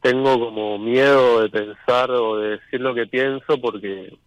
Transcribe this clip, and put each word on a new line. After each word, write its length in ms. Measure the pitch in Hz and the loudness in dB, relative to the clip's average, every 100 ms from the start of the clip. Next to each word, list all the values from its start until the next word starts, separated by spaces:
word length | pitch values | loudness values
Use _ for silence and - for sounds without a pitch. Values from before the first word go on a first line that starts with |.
tengo 380 | 127 127 135 127 | -2 2 2 2
como 400 | 117 110 107 104 | 0 -4 -6 -4
miedo 640 | 110 127 139 135 127 117 | 0 2 4 6 6 4
de 60 | 107 | 2
pensar 640 | 107 104 104 - 123 127 | -2 -6 -6 -2 0 0
o 260 | 123 113 107 | 0 0 -2
de 140 | 107 104 | -4 -6
decir 220 | - 127 | -8 -6
lo 140 | 131 | -4
que 120 | 120 110 | -4 -4
pienso 540 | 127 135 135 - 143 | -2 -2 -2 -2 -2
porque 580 | 123 107 98 95 92 - | -2 -6 -8 -12 -14 -20